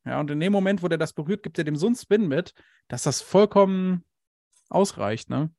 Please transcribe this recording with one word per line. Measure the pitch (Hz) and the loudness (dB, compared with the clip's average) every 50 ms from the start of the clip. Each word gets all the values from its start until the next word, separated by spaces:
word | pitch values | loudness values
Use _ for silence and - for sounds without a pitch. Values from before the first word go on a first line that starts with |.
| - | -8
ja, | 123 123 139 | -6 -4 -4
und | 151 143 | -2 -2
in | 147 147 | -2 -2
dem | 165 190 | 0 0
Moment, | 202 202 190 190 202 185 | 0 2 2 0 0 0
wo | 170 | 0
der | 175 170 | -2 -2
das | 160 160 156 - | -2 -2 -4 -6
berührt, | - 151 156 208 208 - | -6 -6 -4 -6 -6 -6
gibt | 170 - - | -6 -6 -4
er | 165 | -2
dem | 151 151 | -2 -2
so | 143 165 | 0 0
einen | 233 240 | 0 0
Spin | - - - 202 220 214 | -2 -2 0 0 2 2
mit, | 156 131 156 185 - - _ _ _ _ _ _ | 0 0 -2 -4 -6 -10 _ _ _ _ _ _
dass | - 120 120 - | -12 -8 -4 -2
das | 151 131 - | -2 -2 -4
vollkommen | - - - 190 214 202 - 202 196 190 190 185 185 185 185 175 - _ _ _ _ _ _ _ _ _ _ _ _ - | -2 2 4 4 4 6 6 4 4 4 2 0 0 0 -2 -2 -4 _ _ _ _ _ _ _ _ _ _ _ _ -2
ausreicht, | - 180 202 - - - 104 101 110 113 - - | 0 0 0 0 -2 -4 -4 -4 -4 -6 -6 -6
ne? | 123 131 156 160 - | -4 -2 -4 -4 -6